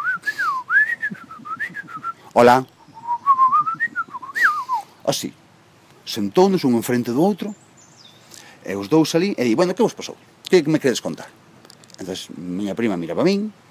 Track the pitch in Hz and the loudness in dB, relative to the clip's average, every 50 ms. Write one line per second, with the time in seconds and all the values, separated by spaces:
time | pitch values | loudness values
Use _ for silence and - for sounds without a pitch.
0 | 1077 1077 1077 1077 - - - - 1077 1077 1077 1017 988 960 - - - - - - | -2 -2 -4 -4 -4 -8 -6 -4 -4 -4 -4 -6 -4 0 0 0 2 0 -2 -6
1 | - - - - - - 1077 1077 - 1077 1077 - - - - - - - - 1077 | -8 -10 -10 -10 -16 -18 -20 -16 -14 -12 -10 -8 -8 -10 -10 -12 -16 -14 -14 -12
2 | - - - - - - - - 120 120 123 131 131 - _ _ - _ - - | -10 -10 -12 -12 -12 -4 2 6 6 8 6 6 2 -2 _ _ -20 _ -20 -14
3 | - 932 960 932 - 1077 1077 1047 1047 1017 1077 1077 1077 1077 1077 1077 1077 - - 1077 | -6 -6 -6 -2 2 2 4 4 4 4 4 2 0 0 -4 -4 -6 -6 -6 -6
4 | 1077 - - 1017 1077 1077 - - - 1077 1077 1077 1017 - 1017 - - - - _ | -8 -8 -10 -16 -14 -10 -4 0 0 0 0 0 -4 -6 -6 -6 -6 -8 -16 _
5 | - - - - - - - - _ _ _ _ _ _ _ _ _ _ - _ | -6 -4 -4 -4 -4 -8 -12 -14 _ _ _ _ _ _ _ _ _ _ -20 _
6 | - - - 113 101 98 95 - 180 202 190 175 - 135 120 117 110 - 123 120 | -14 -12 -8 -6 -6 -2 4 4 4 6 4 2 2 2 2 2 2 0 0 0
7 | 120 117 120 131 165 196 208 - - 208 208 - - _ - - - - - - | 0 0 0 2 2 2 2 0 -6 -10 -10 -14 -18 _ -20 -20 -20 -20 -20 -20
8 | - - - - - - - - - - - - - - 92 98 101 98 143 160 | -20 -20 -20 -20 -20 -20 -20 -20 -20 -20 -20 -18 -10 -8 -6 -6 -4 2 4 4
9 | 160 147 - 165 170 202 202 - 123 123 107 135 180 180 185 - 240 170 - - | 4 4 2 0 0 0 0 0 0 2 2 2 2 0 2 2 0 0 0 -4
10 | - - - - - _ - _ - - - 185 147 151 160 139 - 135 113 - | -14 -14 -14 -16 -20 _ -20 _ -4 2 4 4 4 4 0 2 2 2 0 0
11 | - 90 80 - - - - - _ - - - - - - - - - - - | -2 -6 -8 -8 -12 -18 -20 -20 _ -20 -20 -20 -20 -20 -20 -20 -20 -20 -18 -14
12 | 92 90 95 90 - - - - 87 90 90 90 104 101 95 90 113 117 98 87 | -10 -10 -10 -10 -10 -14 -14 -12 -10 -8 -6 -4 -4 -4 -4 -2 -2 -2 -2 -2
13 | 82 80 82 87 123 175 196 196 208 214 - _ _ _ | -4 -4 -2 0 2 2 2 0 -2 -6 -10 _ _ _